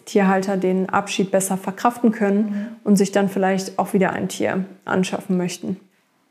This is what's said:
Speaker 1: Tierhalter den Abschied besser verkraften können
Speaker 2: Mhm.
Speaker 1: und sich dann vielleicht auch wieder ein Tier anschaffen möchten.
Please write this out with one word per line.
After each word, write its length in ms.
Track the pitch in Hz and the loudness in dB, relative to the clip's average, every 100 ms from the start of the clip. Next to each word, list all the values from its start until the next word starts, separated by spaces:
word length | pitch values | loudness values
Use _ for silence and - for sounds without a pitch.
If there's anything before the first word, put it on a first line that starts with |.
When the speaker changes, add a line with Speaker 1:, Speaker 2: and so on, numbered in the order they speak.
| - | -2
Speaker 1:
Tierhalter 520 | 208 190 190 196 196 | 2 4 2 0 0
den 320 | 185 190 185 | 0 0 0
Abschied 400 | 196 196 - 190 | -2 -2 -2 0
besser 280 | 190 190 190 | 0 0 -4
verkraften 540 | 196 190 240 240 233 | -6 -2 -2 2 0
können 320 | 214 202 202 | 2 0 2
Speaker 2:
Mhm. 220 | 214 202 220 - - | 0 -2 -6 -6 2
Speaker 1:
und 100 | 196 | 4
sich 160 | 196 | 4
dann 160 | 202 196 | 2 2
vielleicht 480 | 202 190 190 190 - | 2 0 0 -2 -4
auch 160 | 190 | 0
wieder 200 | 190 185 | 2 2
ein 160 | - 185 | 0 -6
Tier 340 | - 202 190 190 - - | -4 -2 -2 -6 -10 -4
anschaffen 520 | 190 185 190 - 180 | -2 0 -4 -2 -2
möchten. 400 | 175 175 226 190 _ _ _ _ _ | -2 -6 -8 -10 _ _ _ _ _